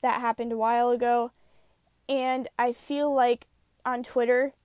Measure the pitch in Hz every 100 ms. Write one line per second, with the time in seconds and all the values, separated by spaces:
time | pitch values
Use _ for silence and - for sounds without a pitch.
0 | 254 233 240 226 233 226 220 240 240 240
1 | 240 240 240 _ _ _ _ _ _ _
2 | - 269 254 262 262 - 240 240 - 285
3 | 294 277 247 240 - _ _ _ - 247
4 | 247 - 240 247 269 -